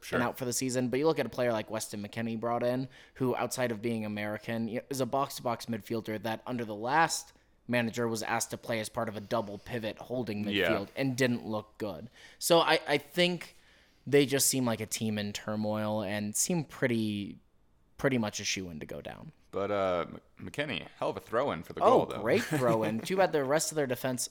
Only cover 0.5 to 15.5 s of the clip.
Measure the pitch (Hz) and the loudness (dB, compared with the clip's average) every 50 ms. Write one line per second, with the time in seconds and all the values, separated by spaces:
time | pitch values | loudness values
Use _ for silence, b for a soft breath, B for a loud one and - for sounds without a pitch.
0.5 | 117 - 131 131 120 127 127 123 113 131 147 160 156 147 135 113 - - 127 120 | -2 -2 -2 0 0 0 0 2 2 2 4 4 4 2 0 -2 -2 0 0 2
1.5 | 117 107 107 - 104 110 - - - 104 101 107 - - 117 113 113 110 113 117 | 2 0 -2 -4 -6 -6 -6 -6 -8 -8 -8 -6 -4 -4 -4 -2 -2 -2 -2 -2
2.5 | 117 120 120 123 123 127 135 131 B B B B B B 131 127 123 - 120 123 | 0 0 2 2 2 0 -2 -4 B B B B B B 0 0 0 0 -2 -2
3.5 | - - 127 120 117 104 107 120 117 113 110 107 104 104 104 104 107 107 - - | -2 0 0 0 -2 -2 -2 -2 -2 -2 -2 -4 -4 -4 -4 -4 -4 -6 -4 -4
4.5 | 117 113 113 - 190 127 - - 139 131 131 120 104 135 139 139 - - - 127 | -4 -2 -2 -2 -4 -4 -6 -4 -2 -2 -2 0 0 0 0 0 -4 -4 -4 -2
5.5 | 117 - - - 117 107 101 - 117 113 104 - 110 110 92 113 110 - - 110 | -4 -4 -4 -4 -6 -6 -4 -4 -4 -4 -4 -4 -4 -4 -4 -4 -6 -6 -6 -6
6.5 | 127 120 117 107 107 104 110 120 139 160 165 160 - - - - - b b b | -6 -4 -4 -4 -6 -4 -2 2 4 6 6 4 2 -2 -6 -8 -18 b b b
7.5 | b b _ - 120 123 117 113 95 120 120 117 113 107 110 - 113 117 - - | b b _ 0 2 2 2 2 0 0 0 0 0 -2 -2 0 0 0 -2 -2
8.5 | - - - - 120 110 107 - - 120 117 110 101 107 101 95 123 113 107 98 | -6 -8 -4 -4 -2 -2 -2 -4 -4 -4 -4 -2 -4 -6 -6 -2 -2 -2 -2 -2
9.5 | 101 98 - - 123 120 110 107 - - - - 120 127 120 101 107 104 104 104 | -6 -10 -8 -6 -6 -4 -4 -4 -6 -8 -8 -6 -4 -4 -2 -2 -2 -2 -2 0
10.5 | 104 101 90 82 82 87 101 95 - - 139 135 127 120 135 123 120 117 - 92 | 2 4 4 6 4 2 0 -2 -4 -2 0 0 2 4 4 4 2 2 -2 -4
11.5 | 110 107 104 - _ - - - 90 73 107 120 B B B B B B B - | -4 -4 -6 -8 _ -6 -6 -6 -6 -8 -12 -14 B B B B B B B 6
12.5 | 175 165 156 143 156 160 - - 147 147 - - - 180 175 175 180 165 - - | 6 6 8 6 4 4 4 2 0 0 0 0 0 2 4 4 2 0 -6 -10
13.5 | - b b b b b b b b b b 120 131 143 143 123 139 135 127 - | -18 b b b b b b b b b b 4 6 6 6 6 4 4 4 4
14.5 | - 135 127 120 113 107 110 104 - - 113 110 107 104 104 104 104 - - - | 2 2 2 0 0 -2 -4 -4 -4 -2 -2 0 0 -2 -2 -4 -6 -6 -4 -4